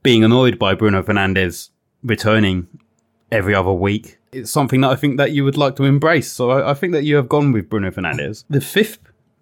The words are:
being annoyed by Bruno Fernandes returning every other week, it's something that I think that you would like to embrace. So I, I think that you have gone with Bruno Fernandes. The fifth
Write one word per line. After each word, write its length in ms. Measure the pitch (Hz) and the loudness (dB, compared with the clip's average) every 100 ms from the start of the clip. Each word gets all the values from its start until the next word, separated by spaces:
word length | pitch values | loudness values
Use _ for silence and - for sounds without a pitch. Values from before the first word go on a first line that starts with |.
being 200 | - 113 | 2 4
annoyed 340 | 110 123 127 117 | 6 4 2 0
by 140 | 98 | -2
Bruno 300 | 95 107 98 | 0 0 0
Fernandes 680 | 92 104 95 95 92 - - _ _ _ | 0 -2 0 0 -2 -6 -16 _ _ _
returning 640 | 123 107 110 110 101 92 90 - _ _ _ _ - | -4 -2 0 2 2 0 -6 -14 _ _ _ _ -4
every 220 | 113 95 101 | -2 0 0
other 160 | 92 | 0
week, 460 | 92 98 107 - _ _ | 0 0 -2 -6 _ _
it's 180 | 131 110 | -14 -6
something 300 | 156 135 135 | -2 0 2
that 80 | 135 | 2
I 40 | 135 | 0
think 220 | 147 131 | -2 0
that 140 | 139 | -2
you 140 | 147 139 | 0 0
would 100 | 135 | 0
like 200 | 143 135 | -2 0
to 60 | 139 | 2
embrace. 440 | 139 160 165 - | 2 2 0 -2
So 180 | - 123 | -4 0
I, 220 | 135 - | 0 0
I 20 | |
think 200 | 139 185 | -2 -2
that 100 | 165 | -2
you 120 | 147 147 | 0 0
have 140 | 123 | 2
gone 220 | 147 143 | 0 2
with 160 | 113 87 | 0 -2
Bruno 220 | 110 95 | -4 -4
Fernandes. 520 | 95 87 73 73 110 - | -6 -6 -6 -8 -10 -4
The 100 | 139 | -4
fifth 400 | 135 196 220 - _ _ _ _ | -2 -2 -2 -4 _ _ _ _